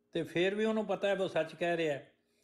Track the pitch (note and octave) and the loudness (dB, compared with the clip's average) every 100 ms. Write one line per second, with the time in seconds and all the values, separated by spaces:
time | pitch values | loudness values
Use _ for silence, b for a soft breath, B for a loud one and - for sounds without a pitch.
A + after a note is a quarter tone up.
0 | _ E3+ D3+ E3 F#3+ G#3 A3 A3 G3+ F#3 | _ -6 -2 0 0 2 0 0 0 0
1 | G3+ F#3+ F3+ E3 D#3 E3 F3 E3+ D#3+ C3+ | 0 2 0 0 -2 -2 -2 0 0 -2
2 | - _ _ _ | -6 _ _ _